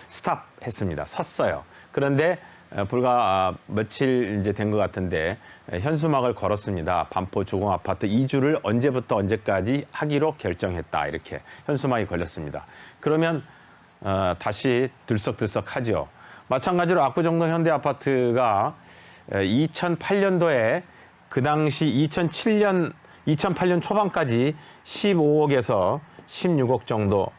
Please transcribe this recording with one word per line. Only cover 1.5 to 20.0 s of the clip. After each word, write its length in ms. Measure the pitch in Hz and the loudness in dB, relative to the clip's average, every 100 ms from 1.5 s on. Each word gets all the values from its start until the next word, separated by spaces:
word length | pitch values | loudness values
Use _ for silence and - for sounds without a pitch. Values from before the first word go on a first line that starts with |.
| 73 - - - | -2 -8 -20 -8
그런데 480 | - 139 139 165 175 - - - | -2 0 2 2 0 -8 -20 -12
에, 120 | - | -6
불과, 280 | 98 123 123 | -2 0 2
아, 420 | 123 104 95 92 85 - | 2 2 2 0 -2 -6
며칠 720 | 104 110 - 135 127 104 104 | -4 -4 -2 0 2 0 0
이제 120 | 98 | -2
된 180 | 98 107 | -2 0
것 80 | 107 | 0
같은데, 600 | 92 - 92 82 82 107 - - - | 0 -2 -2 -2 -2 -4 -12 -20 -10
에, 80 | 90 | -4
현수막을 560 | 127 156 160 139 123 117 | -2 0 0 2 0 0
걸었습니다. 720 | 95 104 - 92 80 87 78 | -2 -2 -2 -4 0 0 0
반포 340 | - 92 104 | -4 -4 -4
주공 280 | 98 98 101 | -2 -2 0
아파트 340 | 90 - 95 101 | -2 -2 -4 0
이주를 540 | 113 131 139 139 156 | 0 0 2 2 0
언제부터 540 | 98 120 139 127 - 113 | 0 0 0 0 -2 -2
언제까지 720 | 98 107 - 95 101 139 - | 0 0 0 0 0 -2 -4
하기로 440 | - 151 147 156 151 | -6 -2 0 0 -2
결정했다. 720 | 95 85 98 87 78 80 73 | -4 -2 -4 -4 -4 -4 -4
이렇게 340 | 78 - 73 - - - | -6 -10 -14 -14 -12 -4
현수막이 400 | 143 139 120 98 | -2 0 -2 -2
걸렸습니다. 600 | 87 85 - 76 73 - - - - | -4 -6 -8 -10 -10 -12 -20 -20 -6
그러면, 440 | 147 160 165 156 - - - - - _ | -2 2 2 -2 -8 -20 -20 -20 -20 _
어, 340 | 98 95 92 87 | -2 0 0 -2
다시 520 | 113 107 135 123 127 - - | -4 -4 0 0 0 -6 -4
들썩들썩하죠. 1000 | 107 - 110 110 110 104 139 117 87 69 - - - - | -2 -2 -4 -4 -4 -4 -4 -2 -2 -4 -12 -20 -20 -4
마찬가지로 560 | 131 - 175 170 175 | -2 2 2 2 4
압구정동 460 | 135 - 165 165 165 | 2 2 0 2 0
현대 220 | 165 165 | 2 2
아파트가, 1040 | 147 147 131 139 131 123 120 123 98 127 - - - - - - | 2 0 -2 0 2 2 2 2 2 0 -4 -18 -20 -20 -20 -6
에, 120 | 98 95 | -2 2
이천팔 760 | 117 160 - 175 160 | 2 0 0 -2 -2